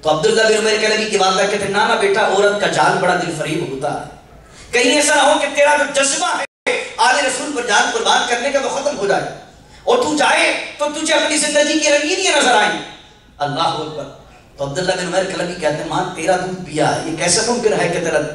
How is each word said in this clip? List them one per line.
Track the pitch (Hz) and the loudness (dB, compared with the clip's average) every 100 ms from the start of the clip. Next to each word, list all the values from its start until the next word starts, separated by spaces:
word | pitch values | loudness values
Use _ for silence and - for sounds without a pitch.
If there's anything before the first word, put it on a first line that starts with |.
تو | 156 | 2
عبداللہ | 156 208 226 | 2 2 4
بن | 220 220 | 4 4
عمیر | 214 208 | 2 0
کلبی | 214 208 214 | 0 0 0
کی | 196 | 2
والدہ | 190 196 190 | 2 2 0
کہتے | 202 | 0
ہیں، | 190 | -2
نانا | 202 220 | 0 0
بیٹا، | 220 196 196 196 | 2 2 2 2
عورت | 190 202 202 | 4 2 2
کا | 180 | -2
جال | 156 170 180 | 2 2 2
بڑا | 180 | 0
دل | 180 170 151 | 0 -2 -4
فریب | 147 - - | -4 -4 -4
ہوتا | 135 143 | -6 -6
ہے، | - - - - - - - - | -6 -10 -16 -20 -20 -20 -20 -4
کہیں | 240 262 | 0 2
ایسا | 302 294 | 2 4
نہ | 294 | 4
ہو | 277 302 | 4 4
کہ | 285 | 0
تیرا | 285 285 294 | 2 4 4
جو | 277 | 2
جذبہ | 277 277 302 349 - | 0 0 0 -2 -2
ہے | 285 _ - - - - | -6 _ -4 -4 -6 0
آل | 233 285 | 2 4
رسول | 269 - 294 240 | 0 -4 -6 -6
پر | 208 | 0
جان | 202 - | 2 2
قربان | 226 208 - - | 0 0 0 0
کرنے | 240 269 | -2 0
کا | 277 | -2
وہ | 240 | -2
ختم | 226 277 233 | -2 -4 -2
ہو | 202 | -2
جائے، | 170 - - - - - - | -2 -2 -12 -20 -20 -20 -10
اور | - 240 | 0 2
تو | 302 302 | 2 2
جائے | 247 311 320 - - - | 2 2 2 -2 -8 -6
تو | 294 | -4
تجھے | 294 311 | -4 0
اپنی | 302 - 302 | 0 0 0
زندگی | 302 294 302 311 | 0 2 2 2
کی | 302 | 2
رنگینیاں | 294 302 370 370 302 | 2 2 -2 0 2
نظر | 240 | 2
آئیں۔ | 214 208 170 - - - - - - | 2 2 -2 -10 -18 -20 -20 -20 -8
اللہ | - 143 165 160 | -6 -2 -2 -2
اکبر۔ | 151 151 - - - - - - | -8 -10 -12 -16 -20 -20 -20 -8
تو | |
عبداللہ | 139 139 180 | -6 -4 -2
بن | 180 180 | -2 -2
عمیر | 185 185 | -2 -2
کلبی | 165 175 180 | -4 -6 -2
کہتے | 151 151 | -2 -2
ہیں، | 160 | -4
ماں | 160 185 | -4 -4
تیرا | 160 160 185 | -4 0 0
دودھ | 180 - - | 0 -8 -8
پیا | 151 135 | 0 0
ہے، | - - | 0 -4
یہ | - | -2
کیسے | 175 220 226 | 0 0 0
ممکن | 240 214 175 | 0 0 0
ہے | 170 | 0
کہ | - | -2
تیرا | 170 156 151 | -2 -2 -2